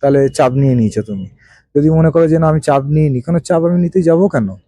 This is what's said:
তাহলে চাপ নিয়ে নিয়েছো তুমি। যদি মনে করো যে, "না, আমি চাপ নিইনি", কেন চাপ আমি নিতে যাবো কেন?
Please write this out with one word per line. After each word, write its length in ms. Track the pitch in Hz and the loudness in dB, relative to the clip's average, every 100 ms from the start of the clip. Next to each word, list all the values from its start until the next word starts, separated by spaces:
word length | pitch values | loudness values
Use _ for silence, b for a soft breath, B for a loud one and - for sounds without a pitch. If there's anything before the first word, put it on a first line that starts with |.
তাহলে 280 | 139 139 139 | 2 2 0
চাপ 220 | - 135 | 0 0
নিয়ে 240 | 127 139 123 | 2 0 2
নিয়েছো 260 | 110 104 | 0 -2
তুমি। 260 | 104 101 92 _ b b b 143 | -8 -8 -12 _ b b b -2
যদি 140 | 151 | 0
মনে 220 | 160 160 | 2 2
করো 160 | 160 165 | 2 2
যে, 120 | 160 | 2
"না, 80 | 160 | 0
আমি 140 | 156 | 0
চাপ 220 | - 143 | 0 -2
নিইনি", 380 | 139 151 151 131 | 0 0 0 -2
কেন 180 | 123 170 | -2 -4
চাপ 240 | - 170 | -2 -2
আমি 180 | 170 175 | 0 0
নিতে 200 | 175 185 | 0 0
যাবো 260 | 170 165 196 | 0 2 2
কেন? 220 | 151 104 92 | 0 -4 -8